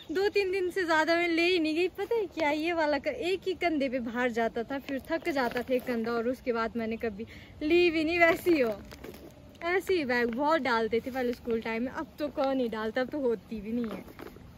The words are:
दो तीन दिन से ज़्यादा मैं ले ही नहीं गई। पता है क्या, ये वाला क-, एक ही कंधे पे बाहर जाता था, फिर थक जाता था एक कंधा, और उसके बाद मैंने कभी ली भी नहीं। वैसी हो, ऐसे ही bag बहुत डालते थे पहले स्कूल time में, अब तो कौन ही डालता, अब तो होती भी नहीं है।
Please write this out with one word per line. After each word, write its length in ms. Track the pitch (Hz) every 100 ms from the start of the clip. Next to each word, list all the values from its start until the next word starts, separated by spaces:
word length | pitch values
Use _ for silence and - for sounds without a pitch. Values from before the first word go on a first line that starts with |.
| -
दो 180 | 330 403
तीन 220 | 403 381
दिन 180 | 381 359
से 140 | 370
ज़्यादा 320 | 330 311 311 339
मैं 120 | 349
ले 180 | 330 339
ही 140 | 370
नहीं 160 | 311 311
गई। 120 | 359
पता 280 | 370 403 466
है 100 | 381
क्या, 240 | 320 294
ये 240 | 302 330
वाला 240 | 330 294 285
क-, 100 | 302
एक 340 | 247 339 370 381
ही 60 |
कंधे 360 | 330 349 311 269
पे 100 | 254
बाहर 320 | 233 240 247
जाता 320 | 233 226 233
था, 160 | 220 277
फिर 220 | - 269 -
थक 180 | 330 349
जाता 320 | 277 240 247
था 120 | 240
एक 100 | 254
कंधा, 280 | 254 233 226
और 160 | 233 233
उसके 260 | 254 254
बाद 240 | 226 226 233
मैंने 200 | 220 220
कभी 280 | 233 196 226 - - -
ली 300 | 302 349 349
भी 120 | 320
नहीं। 160 | 311 349
वैसी 400 | 330 349 359 311
हो, 120 | 233 196 - - - - - - - -
ऐसे 300 | 339 370 -
ही 120 | 370 247
bag 300 | 247 240 226
बहुत 260 | 294 330
डालते 380 | 254 226 220 233
थे 120 | 247
पहले 220 | 262 247
स्कूल 280 | 247 240 226
time 220 | 226 226
में, 80 | 254
अब 160 | 285 285 -
तो 80 | 294
कौन 320 | 302 269 269
ही 80 | 240
डालता, 320 | 220 220 254
अब 80 | 254
तो 100 | 294
होती 420 | 254 214 - 220
भी 100 | 202
नहीं 180 | 240 226
है। 420 | 196 - - - - -